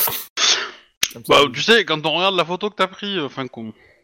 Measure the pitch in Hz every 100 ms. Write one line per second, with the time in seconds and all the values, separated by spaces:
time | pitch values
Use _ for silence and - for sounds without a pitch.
0 | - - - - - - - - _ _
1 | - 120 117 143 143 127 147 233 156 156
2 | 160 214 196 185 160 180 208 - 185 190
3 | 202 190 135 - 127 - 110 - _ _